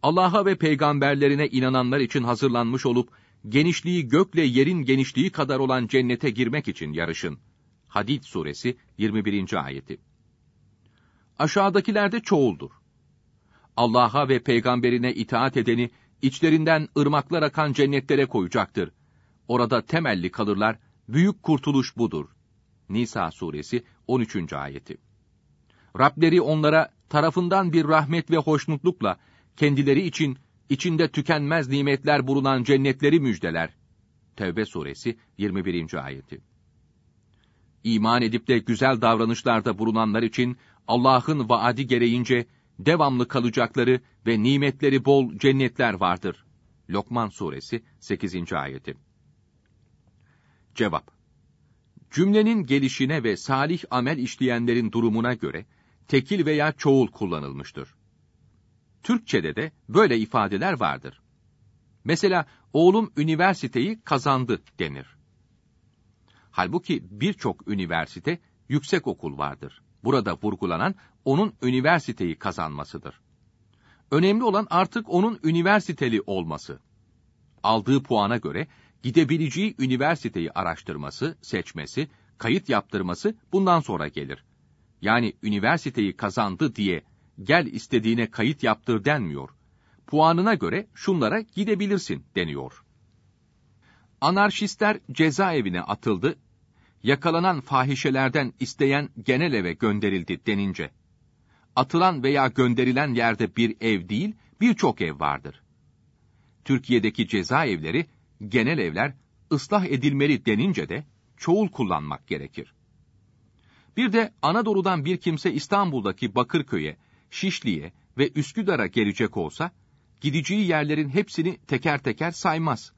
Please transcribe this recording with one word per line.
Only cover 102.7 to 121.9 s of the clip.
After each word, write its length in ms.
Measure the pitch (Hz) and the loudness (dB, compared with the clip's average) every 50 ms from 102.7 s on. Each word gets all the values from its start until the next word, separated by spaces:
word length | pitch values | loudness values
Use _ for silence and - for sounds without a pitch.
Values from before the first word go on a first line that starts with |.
| 120 117 127 123 127 131 147 147 120 | 2 2 2 2 2 0 -2 -2 0
yerde 420 | 117 117 117 113 101 120 95 - | 0 0 0 0 0 -2 -4 0
bir 200 | - 117 117 107 _ | 0 0 0 0 _
ev 280 | 107 113 110 98 87 90 | -2 -2 0 -2 -2 -4
değil, 260 | 104 110 170 208 214 _ _ _ _ _ | -4 -4 -4 -4 -8 _ _ _ _ _
birçok 400 | 202 247 214 - - 151 110 - | 2 2 2 4 2 0 0 0
ev 180 | 95 82 76 69 | -4 -6 -4 -2
vardır. 420 | 80 73 69 69 - 73 69 - _ _ _ _ _ _ _ _ _ _ _ _ _ _ _ _ _ _ _ _ _ | -2 -2 -2 -2 -8 -14 -18 -18 _ _ _ _ _ _ _ _ _ _ _ _ _ _ _ _ _ _ _ _ _
Türkiye'deki 640 | - 135 127 - - 123 117 101 110 104 - 117 - | 0 0 0 2 2 2 2 2 0 -2 -2 -4 -2
cezaevleri 800 | - 104 90 - 117 139 165 135 98 85 78 78 87 143 170 - _ _ _ _ _ _ 107 104 | -2 -4 -2 0 0 0 0 0 -2 -4 -4 -4 -4 -4 -4 -4 _ _ _ _ _ _ -16 -2
genel 300 | 95 123 113 123 165 156 | -2 0 0 0 0 -2
evler 360 | 104 85 78 85 117 147 135 - _ _ _ _ _ _ | -2 -4 -2 -4 -4 -4 -6 -12 _ _ _ _ _ _
ıslah 340 | - 143 - - 208 208 185 | -4 -4 -2 0 0 0 0
edilmeli 600 | 175 143 135 123 147 143 139 143 143 151 120 - | 0 -2 0 0 0 0 2 2 2 2 0 0
denince 440 | - 107 104 139 196 180 117 78 69 | 0 0 2 0 0 -2 -2 -4 -6
de 160 | 85 120 151 _ _ _ _ _ _ _ | -8 -10 -10 _ _ _ _ _ _ _
çoğul 300 | - - 165 202 220 180 | -2 0 2 2 2 -2
kullanmak 600 | - - 127 98 87 76 73 76 71 67 _ _ | -2 -4 -4 -2 -2 -4 -4 -8 -12 -12 _ _
gerekir. 460 | 92 76 69 69 _ - 69 _ _ _ _ _ _ _ _ _ _ _ _ _ _ _ _ _ _ _ _ _ _ _ _ _ _ - | -8 -8 -8 -12 _ -16 -16 _ _ _ _ _ _ _ _ _ _ _ _ _ _ _ _ _ _ _ _ _ _ _ _ _ _ -2
Bir 160 | 247 247 190 | -2 2 2
de 200 | 226 226 202 _ _ | 0 0 0 _ _
Anadolu'dan 640 | - 147 170 220 240 220 208 196 180 190 185 165 135 | -2 0 0 0 0 0 0 0 0 0 -2 -2 -2
bir 120 | 156 185 175 | -2 -4 -2
kimse 360 | - 180 160 156 - 185 - | -2 -2 -4 0 -2 -2 -2
İstanbul'daki 800 | 151 151 - - 202 202 180 147 127 101 98 92 - - 113 98 | -2 -4 0 0 2 2 2 -2 -2 -2 -4 -4 -2 -4 -2 0
Bakırköy'e, 640 | 127 123 - - 170 139 - - 90 76 76 76 _ _ _ _ _ _ _ | 0 0 2 0 -2 -2 0 -4 -4 -4 -6 -10 _ _ _ _ _ _ _
Şişli'ye 640 | - - - 190 175 - - 127 92 78 71 85 - _ _ _ _ - | -10 -4 -4 -4 -4 -2 -4 -4 -4 -4 -4 -10 -18 _ _ _ _ -2
ve 140 | 139 - - | -2 -2 0
Üsküdar'a 520 | 151 147 - - - 214 180 185 143 110 90 | -4 -6 -4 -4 -4 -2 0 0 0 0 -2
gelecek 500 | - 117 107 101 98 - 117 101 - - | 0 0 0 0 0 0 -2 -2 -2 -4
olsa, 340 | 85 78 - - 156 175 _ _ _ _ _ _ _ _ _ _ | -6 -6 -6 -6 -8 -8 _ _ _ _ _ _ _ _ _ _
gideceği 460 | - 147 135 165 156 - 185 208 214 180 | -4 -2 -2 -2 -2 -2 -2 0 0 2
yerlerin 420 | 165 156 147 147 151 151 156 143 | 0 0 0 0 -2 -2 -2 -2
hepsini 480 | 131 180 220 - - - 160 180 175 - | 0 -2 -2 -2 -2 -2 -2 -2 -4 -6
teker 460 | _ _ 147 127 - 165 | _ _ -4 -2 0 0